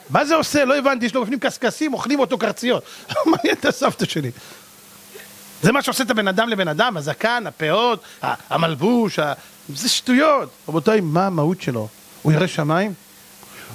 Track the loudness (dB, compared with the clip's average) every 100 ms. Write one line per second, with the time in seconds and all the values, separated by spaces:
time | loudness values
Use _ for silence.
0 | -2 0 4 2 2 2 2 2 2 0
1 | 0 -2 -2 -2 -4 -2 -4 -2 -4 -4
2 | -2 0 0 0 -2 -2 0 0 -2 -14
3 | -8 -2 2 2 2 0 0 0 0 0
4 | -4 -4 -6 -8 -16 -20 -20 -20 -20 -20
5 | -20 -20 -20 -20 -20 -2 2 2 0 -2
6 | 0 0 0 0 0 0 0 0 0 0
7 | -4 -2 0 0 -4 -4 -2 0 0 -2
8 | -6 -8 -6 -6 -4 0 0 0 2 2
9 | 2 0 -2 -4 -12 -20 -14 -6 -4 -2
10 | 2 4 4 2 0 -10 -6 -2 2 2
11 | 2 0 0 2 0 0 -4 -4 -6 -12
12 | -20 -4 2 2 2 0 0 0 0 -4
13 | -16 -20 -20 -20 -20 -20 -20